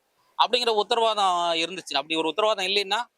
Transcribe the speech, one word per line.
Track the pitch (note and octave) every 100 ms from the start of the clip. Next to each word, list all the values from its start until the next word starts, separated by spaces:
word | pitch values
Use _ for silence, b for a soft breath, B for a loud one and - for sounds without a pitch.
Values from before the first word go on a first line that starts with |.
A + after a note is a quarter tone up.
| _ _ _ -
அப்படிங்கிற | F3 B3 A#3+ G#3+
உத்தரவாதம் | G3+ A#3 A3+ G#3 F#3+ F3 E3+ E3
இருந்துச்சு. | E3 F3+ - C#3+
அப்படி | D3+ D#3+
ஒரு | D#3+
உத்தரவாதம் | D#3 G#3+ G#3 F#3
இல்லைன்னா | G3+ G3 G#3 A#3+